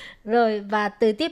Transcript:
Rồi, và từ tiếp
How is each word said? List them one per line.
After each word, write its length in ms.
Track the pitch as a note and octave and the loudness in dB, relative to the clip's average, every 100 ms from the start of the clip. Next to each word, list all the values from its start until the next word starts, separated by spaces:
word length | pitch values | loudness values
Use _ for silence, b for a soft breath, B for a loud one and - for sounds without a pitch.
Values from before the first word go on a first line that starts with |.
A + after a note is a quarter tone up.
| B B | B B
Rồi, 360 | G#3 A#3 A3+ G#3+ | -2 2 2 0
và 300 | G3+ G#3+ G#3 | -4 -2 -2
từ 220 | - A3+ | 0 0
tiếp 200 | G#3+ D#4+ | 2 -4